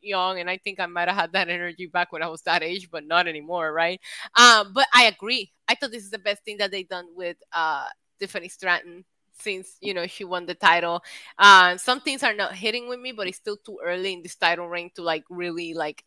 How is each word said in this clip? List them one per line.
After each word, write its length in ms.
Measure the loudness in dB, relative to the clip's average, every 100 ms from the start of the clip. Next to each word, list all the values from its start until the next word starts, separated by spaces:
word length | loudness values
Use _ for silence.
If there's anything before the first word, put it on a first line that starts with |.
young, 380 | -6 -2 -2 -4
and 100 | -6
I 80 | -6
think 240 | -8 -8
I 40 | -6
might 220 | -2 0
have 80 | 0
had 160 | 0
that 140 | 0 -2
energy 380 | -4 -6 -10 -6
back 260 | -4 -2
when 100 | -4
I 60 | -8
was 140 | -6
that 200 | -2 -2
age, 300 | -2 -8 -10
but 140 | -12 -2
not 220 | 0 0
anymore, 440 | -4 -6 -4 -2
right? 280 | 0 -2 -2 -12 -16 -2 8
Um, 380 | 8 8 4
but 140 | 0 4
I 120 | 6 6
agree. 480 | 4 -4 -4 -6 _ -4
I 60 | -2
thought 160 | -4
this 120 | -10
is 80 | -12
the 80 | -8
best 240 | -6 -6
thing 140 | -6 -6
that 120 | -4
they've 180 | -4 -8
done 200 | -10 -12 -10
with, 220 | -10 -10 _
uh, 320 | -4 -2 -4 -8 -14 _ -14
Tiffany 300 | -12 -10 -14
Stratton, 560 | -8 -2 -2 -4 -20 -20 _ _ -14
since, 380 | -10 -10 -10 -12
you 120 | -8
know, 140 | -6 -8
she 160 | -10
won 220 | -8 -6 -6
the 100 | 0
title. 480 | 4 4 2 -4 -8 -20 -14 6
Uh, 400 | 10 12 10 4
some 240 | -2 -2
things 220 | -2 -2
are 100 | -2
not 200 | -2 -4
hitting 340 | -4 -4 -4 -6
with 120 | -12
me, 120 | -10
but 160 | -8 -8
it's 100 | -8
still 200 | -10 -12
too 220 | -12 -10
early 300 | -6 -4 -4
in 80 | -8
this 140 | -12 -2
title 320 | 0 0 -4
reign 240 | -10 -10 -8
to, 60 |
like, 220 | -4 -4 -6
really, 440 | -8 -6 -6 -8
like, 300 | -6 -8 -8